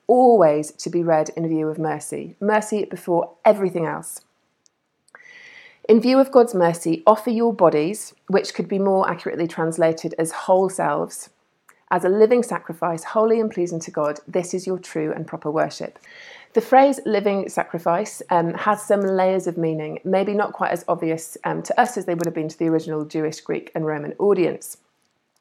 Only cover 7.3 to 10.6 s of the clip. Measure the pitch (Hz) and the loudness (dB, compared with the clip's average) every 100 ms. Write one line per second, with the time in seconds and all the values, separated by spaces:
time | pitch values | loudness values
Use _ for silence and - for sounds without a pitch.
7.3 | 226 233 202 170 147 160 214 - - - | 0 0 4 4 4 0 -4 -12 -16 -2
8.3 | 190 - - 180 196 196 190 190 170 - | 0 0 -6 -4 -2 2 2 0 -2 -6
9.3 | 151 165 - 165 160 160 160 160 - 160 | -4 -4 -2 -4 2 0 0 -4 -4 -6
10.3 | - - 185 | -4 0 2